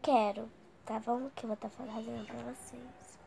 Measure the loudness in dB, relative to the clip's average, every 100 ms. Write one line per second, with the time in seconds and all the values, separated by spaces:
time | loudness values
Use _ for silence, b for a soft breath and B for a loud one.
0 | 8 8 8 2 -6 -10 -20 -18 -4 -2
1 | 2 0 0 -6 -4 -4 -4 -8 -8 -6
2 | -4 -6 -6 -6 -8 -8 -12 -14 -14 -16
3 | -18 -20